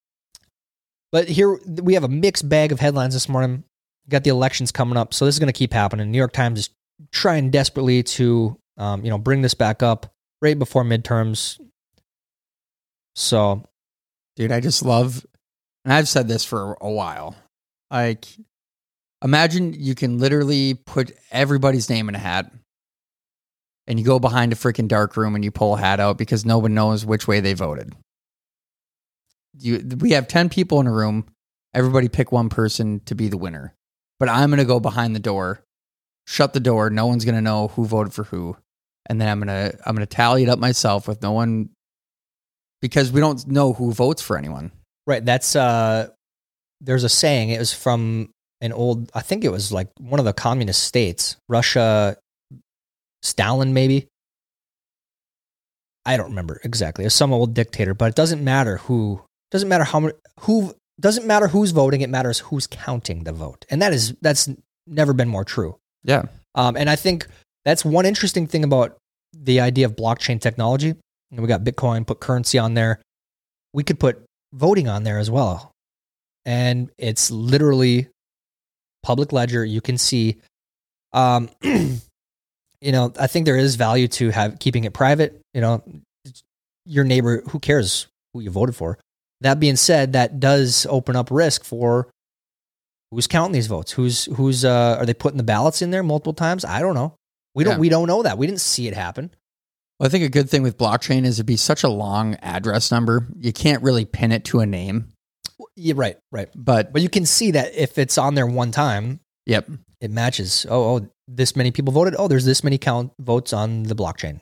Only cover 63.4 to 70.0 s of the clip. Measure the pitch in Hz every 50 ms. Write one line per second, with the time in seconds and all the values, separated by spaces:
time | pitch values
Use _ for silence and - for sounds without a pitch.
63.4 | 80 76 - - - - 139 151 196 208 160 123 110 110 123 - - 156 143 143
64.4 | - 143 131 - _ _ _ _ _ - 151 151 151 143 135 127 120 120 107 95
65.4 | 95 - - - 95 80 - _ _ _ _ _ - 123 139 139 - - - -
66.4 | _ _ - 131 123 123 120 131 147 147 151 151 - 185 180 165 - - - _
67.4 | _ _ _ _ - 143 165 165 - 156 151 175 185 190 214 - - 185 - 185
68.4 | 165 151 - 160 151 143 139 127 120 120 - _ _ _ _ _ _ _ - 160
69.4 | 143 131 127 127 123 123 123 135 131 117 107 -